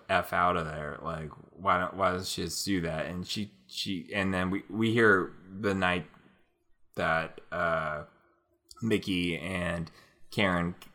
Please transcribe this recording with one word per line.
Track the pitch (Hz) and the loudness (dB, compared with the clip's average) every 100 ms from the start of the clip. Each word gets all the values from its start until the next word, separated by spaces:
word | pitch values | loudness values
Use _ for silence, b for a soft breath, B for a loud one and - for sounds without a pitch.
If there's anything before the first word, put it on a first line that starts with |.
| - | 0
F | 92 87 | 0 2
out | 90 87 87 | 2 4 2
of | 80 | -2
there? | 78 76 71 | -6 -8 -8
Like, | 80 80 78 - 78 | -8 -8 -8 -12 -18
why | 73 95 90 | -4 0 2
don't, | 90 92 | 0 0
why | 92 | 0
doesn't | 92 92 | 0 -2
she | - | -4
just | 85 - - | -4 -4 0
do | 95 | 0
that? | 82 80 73 | 0 -2 -4
And | 90 90 | -6 -6
she, | - 101 - - | -6 -6 -10 -14
she, | - - 92 71 | -8 -4 -6 -4
and | 101 95 | -2 0
then | 92 92 | 2 0
we, | 98 - | -2 -4
we | 104 113 | 0 2
hear | 117 110 95 85 - 95 95 | 6 8 6 4 -6 -16 -4
the | 104 | 0
night | 95 92 90 80 - - _ _ _ _ _ _ - | 2 2 2 -2 -12 -20 _ _ _ _ _ _ -4
that, | 85 80 80 - - | 0 0 -2 -8 -10
uh, | 87 85 82 78 76 - _ _ _ _ _ _ - | -2 0 0 -2 -6 -10 _ _ _ _ _ _ -6
Mickey | 117 101 101 90 87 80 | 0 0 2 0 0 -2
and | 82 92 87 85 82 b b b - | -4 -4 -2 -4 -6 b b b -8
Karen | - 98 87 87 90 - | 0 2 2 0 -4 -14